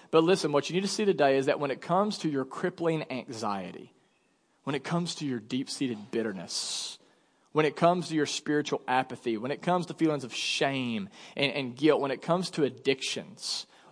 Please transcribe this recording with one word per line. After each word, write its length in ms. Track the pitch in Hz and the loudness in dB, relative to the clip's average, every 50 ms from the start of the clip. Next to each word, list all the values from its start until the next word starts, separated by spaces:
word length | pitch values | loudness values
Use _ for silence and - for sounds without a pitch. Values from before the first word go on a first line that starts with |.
| - - | -8 4
But 120 | - 160 160 | 4 6 6
listen, 280 | 170 196 185 - 151 | 6 4 2 2 2
what 180 | 147 143 139 - | 2 2 0 2
you 60 | 156 | -2
need 60 | 185 | -2
to 60 | 196 196 | -2 -2
see 180 | - - 214 | -2 0 2
today 320 | 196 180 143 147 139 135 135 | 2 4 4 4 4 6 4
is 100 | 131 143 | 4 2
that 120 | - - | 0 0
when 120 | 143 139 | 0 -2
it 100 | 127 - | -4 -4
comes 380 | - - 170 185 208 214 202 - | -2 0 2 2 2 0 -2 -4
to 100 | - 160 | -4 -2
your 160 | 143 135 131 | -2 -2 -4
crippling 580 | 131 - - - 180 180 - 170 165 160 156 - - | -4 -6 -4 -4 -4 -4 -2 -2 -2 0 -2 -4 -6
anxiety, 800 | 131 123 - - 123 110 113 107 101 98 92 95 - - - - _ _ _ _ _ _ _ _ _ _ _ _ _ _ - | -8 -10 -10 -10 -8 -6 -4 -2 -2 -2 -4 -8 -10 -14 -16 -18 _ _ _ _ _ _ _ _ _ _ _ _ _ _ -6
when 120 | 135 147 139 | -4 -4 -4
it 60 | 131 | -2
comes 300 | - 165 170 175 165 - | -2 -2 -2 -2 -2 -6
to 100 | - 156 | -6 -4
your 160 | 139 127 117 | -4 -4 -4
deep-seated 680 | 107 110 131 131 135 - - - 143 123 117 107 104 - | -6 -4 -4 -4 -4 -4 -4 -4 -4 -4 -4 -6 -8 -6
bitterness, 880 | - 113 110 110 98 92 85 - - - - - - - - - - - _ _ _ _ _ _ _ _ _ _ | -4 -4 -2 -2 -4 -6 -8 -8 -6 -6 -6 -6 -6 -6 -8 -8 -12 -16 _ _ _ _ _ _ _ _ _ _
when 140 | - 151 156 | 0 2 2
it 100 | 147 - | 2 2
comes 320 | - 170 170 180 180 156 131 | 6 6 6 6 6 0 -2
to 80 | 160 | 0
your 100 | 151 147 | 0 0
spiritual 560 | 139 - - - 147 151 147 143 - 143 123 - - | 0 -2 -6 -2 0 2 2 2 0 -2 -4 0 0
apathy, 480 | 127 131 127 - 123 - - 120 113 | 2 2 2 0 -6 -6 -4 -2 -2
when 160 | 104 113 131 | -2 -2 -4
it 100 | 143 - | -6 -2
comes 260 | - 175 180 180 170 170 | 0 2 2 2 0 -2
to 60 | 160 | -2
feelings 300 | - - 156 151 143 127 | 0 2 2 2 0 -4
of 100 | 113 - | -6 -8
shame 760 | - - - - - 156 139 135 135 127 120 117 107 95 95 - - - - - | -6 -4 -2 0 0 0 0 0 0 -2 -2 -2 -4 -4 -6 -12 -18 -20 -14 -4
and, 160 | - 143 135 | -2 -2 0
and 240 | - 147 135 123 117 | 0 -2 -4 -6 -4
guilt, 240 | 120 147 156 143 131 | 2 6 6 6 6
when 120 | 139 139 | 4 0
it 100 | 131 127 | -2 -4
comes 280 | - - 170 185 185 - | 0 0 0 0 0 -2
to 140 | - - 147 | -2 0 0
addictions 1040 | 123 117 - - 135 135 - - - - - 85 76 - - - - - - - _ _ - - - | 0 0 -2 0 0 0 0 0 -6 -6 -6 -8 -12 -14 -12 -8 -6 -6 -6 -8 _ _ -20 -16 -4